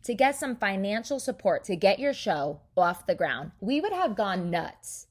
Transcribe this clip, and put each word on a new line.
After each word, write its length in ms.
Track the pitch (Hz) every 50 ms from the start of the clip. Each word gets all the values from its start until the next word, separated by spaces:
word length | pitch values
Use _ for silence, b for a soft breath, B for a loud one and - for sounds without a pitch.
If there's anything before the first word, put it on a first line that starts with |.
to 140 | - - 240
get 200 | 202 262 269 285
some 200 | - 311 269 240
financial 640 | - - 202 196 190 196 202 208 226 233 - 285 262
support 440 | - - 254 - - 196 165 143 -
to 100 | - 190
get 240 | 165 175 190 202 -
your 120 | 262 285
show 500 | 269 - - 220 170 147 139 147 139 147 - _ _
off 300 | - 180 175 185 - -
the 80 | - 180
ground. 380 | - 175 147 127 120 143 160 - _
We 200 | 196 196 269 294
would 140 | 311 427 403
have 220 | 359 370 294 208
gone 340 | 185 214 196 185 185 175 175
nuts 560 | 170 170 165 - - - - - - - - _